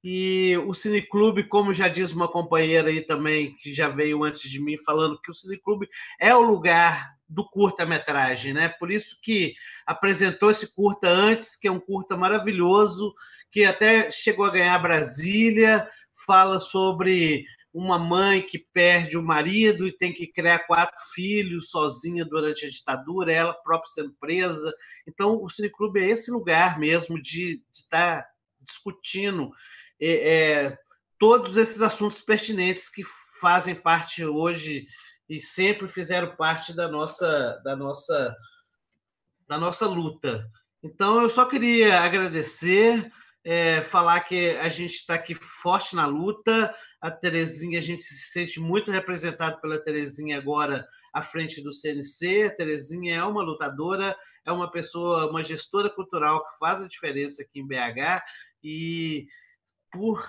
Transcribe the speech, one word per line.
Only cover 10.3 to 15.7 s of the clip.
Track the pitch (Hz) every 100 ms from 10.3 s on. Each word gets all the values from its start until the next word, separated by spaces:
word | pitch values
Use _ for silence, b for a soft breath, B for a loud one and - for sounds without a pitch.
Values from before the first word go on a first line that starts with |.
| - 208
esse | 208 214
curta | - 202 196 185
antes, | 180 208 226 -
que | - 202
é |
um | 185
curta | - 196 190 180
maravilhoso, | 185 208 190 185 175 196 208 175 208 B B B B
que | 208
até | 202 190 220 226 214
chegou | - - 190
a | 202
ganhar | 180 180 180
Brasília, | 170 160 139 135 165 208 226 214 220